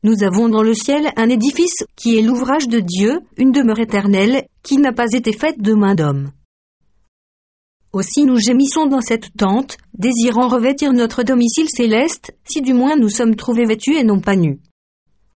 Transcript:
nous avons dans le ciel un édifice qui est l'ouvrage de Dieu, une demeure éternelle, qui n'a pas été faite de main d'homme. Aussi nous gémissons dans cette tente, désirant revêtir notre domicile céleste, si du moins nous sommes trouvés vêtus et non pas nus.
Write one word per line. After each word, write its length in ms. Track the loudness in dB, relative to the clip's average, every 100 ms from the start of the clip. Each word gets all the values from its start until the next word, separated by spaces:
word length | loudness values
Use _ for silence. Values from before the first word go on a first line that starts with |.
nous 220 | 0 2
avons 240 | 2 2 2
dans 160 | 2
le 100 | 2
ciel 380 | 0 0 0 -2 0
un 120 | 0
édifice 540 | 2 0 0 -2 -2 -10 -6
qui 200 | 0 2
est 40 |
l'ouvrage 480 | 2 0 -2 -2 0
de 100 | -2
Dieu, 400 | -2 0 0 -2 -6 0
une 160 | 2
demeure 280 | 2 2 0
éternelle, 680 | -2 0 0 2 2 0 -4 _
qui 140 | -2 2
n'a 160 | 2
pas 180 | 0 -2
été 220 | 0 -2
faite 280 | -2 -4 -2
de 120 | 0
main 200 | 2 2
d'homme. 380 | 2 0 -2 -6 -14 _ _ _ _ _ _ _ _ _ _ _ _ _ _ _
Aussi 340 | -6 -4 0 2
nous 140 | 2
gémissons 480 | 2 2 2 0 0
dans 140 | 0
cette 340 | -2 -4 -6 -4
tente, 400 | 0 0 -4 -12 _
désirant 540 | -4 -2 0 0 0 0
revêtir 460 | 0 0 0 0
notre 280 | 0 0 -2
domicile 460 | 0 0 0 0 -2
céleste, 680 | -2 0 0 0 -4 -14 -20
si 200 | -10 -4
du 100 | 0
moins 220 | 2 2 2
nous 140 | 0
sommes 260 | 0 0 0
trouvés 300 | -2 0 0
vêtus 320 | -2 -2 0
et 60 |
non 160 | 2 0
pas 160 | 0 0
nus. 240 | 0 -2 _ _ _ _ _ _ _